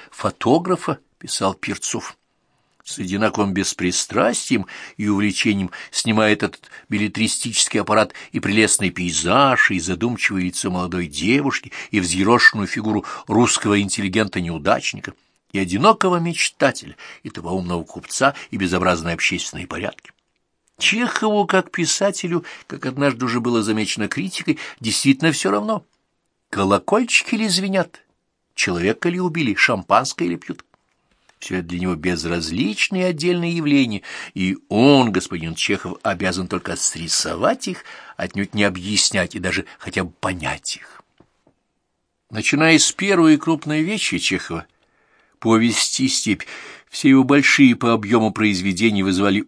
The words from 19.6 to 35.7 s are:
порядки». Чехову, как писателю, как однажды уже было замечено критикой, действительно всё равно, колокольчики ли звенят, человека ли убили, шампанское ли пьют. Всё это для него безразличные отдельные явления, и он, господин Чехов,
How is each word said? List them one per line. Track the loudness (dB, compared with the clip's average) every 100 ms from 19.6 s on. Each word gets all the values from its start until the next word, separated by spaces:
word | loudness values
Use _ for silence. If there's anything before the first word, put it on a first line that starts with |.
| -10
порядки». | -8 -8 -10 -20 _ _ _ _ _ _ -2
Чехову, | 0 0 -2 0 0 2 2
как | 2 0
писателю, | -4 -2 0 0 -2 -4 -4 -4 -18 -16
как | -10 -6
однажды | 0 0 0
уже | -2 0
было | 2 0
замечено | 2 0 -2 -4 -4
критикой, | -4 -6 -6 -4 -4 -6 -8
действительно | -4 0 2 4 2
всё | 0 0
равно, | -2 -2 -6 -8 _ _ _ _ _ -10
колокольчики | -2 2 2 2 0 2 0 0 -2
ли | 0
звенят, | -2 0 -2 -2 -6 _ _ _ _ _ -6
человека | -2 0 0 0 -2
ли | -2
убили, | -2 -2 -2
шампанское | 2 0 0 2 2 2 -4 -4
ли | -6
пьют. | -10 -14 -16 _ _ _ _ _ _ -16
Всё | -6 -6
это | -4
для | -4
него | -2
безразличные | -2 -2 -2 -2 -4 -4 -2 -2 -2 -4 0 -2
отдельные | 0 -2 0 -2 -2
явления, | 2 2 2 -2 -10 -16 -12
и | -2 -2 -2 0
он, | 6 8 8 6
господин | 0 -2 -8 -8
Чехов, | -6 -4